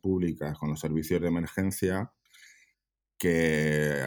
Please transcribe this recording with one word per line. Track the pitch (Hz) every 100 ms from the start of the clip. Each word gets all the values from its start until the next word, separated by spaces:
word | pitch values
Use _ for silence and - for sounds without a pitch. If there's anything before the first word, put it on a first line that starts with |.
públicas, | 95 92 87 80 76 76
con | 76
los | 76
servicios | 78 80 76 87
de | 87
emergencia, | 85 85 - 95 - 95 95 117 _ _ - - - _ _ _ _ _ -
que | 90 82 80 78 78 76 76 71